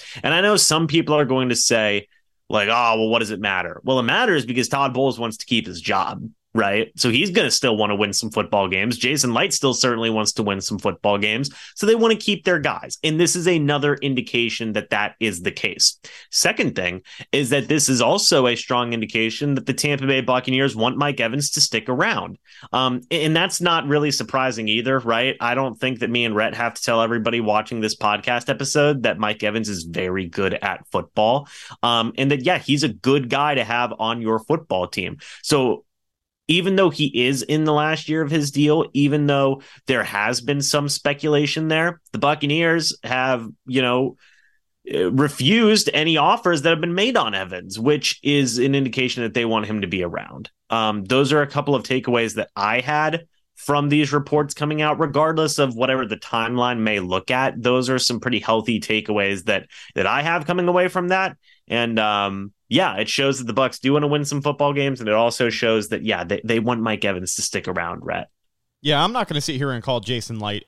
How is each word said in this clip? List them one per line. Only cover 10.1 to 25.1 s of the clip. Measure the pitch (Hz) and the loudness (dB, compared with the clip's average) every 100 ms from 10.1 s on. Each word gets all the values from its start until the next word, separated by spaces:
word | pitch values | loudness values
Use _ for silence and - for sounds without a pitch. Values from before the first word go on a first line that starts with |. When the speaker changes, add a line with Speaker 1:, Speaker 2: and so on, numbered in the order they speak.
Speaker 1:
wants | 110 104 | 0 0
to | - | -2
win | 104 98 | -2 -2
some | - 101 | -4 -4
football | 104 85 104 101 | -4 0 0 2
games. | 104 113 143 - - - | 0 -2 -4 -10 -18 -2
So | 208 | 2
they | |
wanna | 226 226 | 4 4
keep | 220 - 190 | 2 0 -2
their | 190 175 | 0 0
guys. | 143 92 - - | 0 -4 -10 -4
And | 156 156 | -2 2
this | 170 180 | 2 2
is | 170 | 2
another | 170 143 147 143 | 2 2 2 0
indication | 143 143 127 120 120 117 - 110 | 0 -2 -4 -2 -2 -2 -4 -4
that | 104 - | -4 -2
that | 104 104 - | -2 -2 -2
is | 113 87 | -4 -2
the | 95 | -6
case. | - 101 85 - - - - - | -4 -6 0 -2 -2 -14 -20 -6
Second | - 170 226 160 - | 0 0 0 -2 -2
thing | 90 92 - - - | -4 -6 -12 -20 -4
is | 139 127 | -2 2
that | 143 110 | 0 2
this | 151 135 | 2 2
is | 123 | 4
also | 120 196 - 151 127 | 4 4 4 4 4
a | |
strong | 117 - 123 120 | 0 0 0 0
indication | 117 107 113 113 113 143 | -2 -2 0 0 0 0
that | 131 | 0
the | - | 0
Tampa | - 147 139 135 | -2 0 0 0
Bay | 131 | 0
Buccaneers | 123 127 131 131 139 110 | 2 0 0 0 0 2
want | 117 127 | 0 0
Mike | 147 123 | -2 0
Evans | 117 135 139 | -2 -2 -2
to | - | 0
stick | 120 113 110 | 0 0 -2
around. | 127 214 143 92 98 _ - - | 0 0 -2 -6 -12 _ -20 -4
Um, | 123 131 123 - | 0 0 -2 -4
and | 165 156 | -2 2
that's | 160 180 - | 2 0 0
not | 175 165 143 | 0 0 2
really | 147 147 | 0 2
surprising | 135 113 131 131 113 107 | -2 -2 0 0 -2 -2
either, | 110 120 131 | 0 2 0
right? | 117 | 2